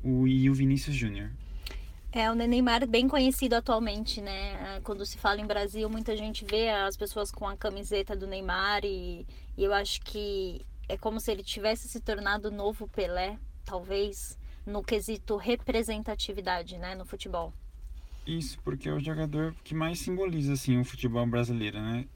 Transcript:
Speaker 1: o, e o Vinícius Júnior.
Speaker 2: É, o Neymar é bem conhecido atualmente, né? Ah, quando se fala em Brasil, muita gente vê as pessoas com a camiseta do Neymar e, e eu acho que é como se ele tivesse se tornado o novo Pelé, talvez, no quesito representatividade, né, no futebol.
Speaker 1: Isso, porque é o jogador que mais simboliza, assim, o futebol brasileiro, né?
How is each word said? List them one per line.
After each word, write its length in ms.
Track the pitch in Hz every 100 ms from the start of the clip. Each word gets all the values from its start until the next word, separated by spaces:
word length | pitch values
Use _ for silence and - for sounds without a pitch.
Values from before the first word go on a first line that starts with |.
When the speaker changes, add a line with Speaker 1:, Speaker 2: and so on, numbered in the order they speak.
Speaker 1:
o, 240 | 127 127 131
e 200 | 131 131
o 60 |
Vinícius 420 | 135 135 139 139 139
Júnior. 360 | 113 101 104 117 - - - - - - -
Speaker 2:
É, 180 | 240 220
o 60 | 226
Neymar 480 | 233 240 247 233
é 20 | 254
bem 220 | 226 262
conhecido 480 | 285 262 262 254 233
atualmente, 640 | 233 220 226 208 220 -
né? 320 | 202 196 196
Ah, 280 | 196 185 196
quando 200 | 190 196
se 140 | 202 -
fala 240 | 208 208
em 60 | 214
Brasil, 420 | 208 202 214 214
muita 260 | 220 220 214
gente 300 | 214 220 208
vê 240 | 214 226
as 260 | 208 196 190
pessoas 360 | 208 220 202
com 160 | - 202
a 100 | 202
camiseta 580 | 214 196 208 208 196 202
do 120 | 196
Neymar 580 | 190 190 180 196 208 202
e, 400 | 190 180 170 - - - -
e 60 |
eu 100 | 196
acho 260 | 202 202 -
que 640 | - 214 208 196 190 175 - - -
é 80 | 196
como 240 | 220 220
se 120 | 226
ele 100 | 202
tivesse 460 | - - 208 220 -
se 120 | 240
tornado 500 | - 208 202 208 214
o 20 |
novo 360 | 202 202 220 208
Pelé, 520 | - 185 180 185 220 - - -
talvez, 720 | 190 185 196 208 196 - - - -
no 200 | - 208
quesito 540 | - 214 196 214 - 208
representatividade, 1400 | 185 240 - 226 226 214 220 208 - 202 185 180 175 180
né, 160 | 180
no 100 | 190
futebol. 480 | 185 202 196 180 165 - - - - - - - -
Speaker 1:
Isso, 320 | 165 143 -
porque 260 | - 143 151
é 20 |
o 80 | 151
jogador 540 | 147 156 156 147 160 160
que 120 | - 156
mais 240 | 160 170
simboliza, 540 | - 185 190 160 139
assim, 260 | 139 - 123
o 40 |
futebol 440 | 127 - 127 117 120
brasileiro, 520 | 120 120 117 104 104
né? 260 | 107 117 135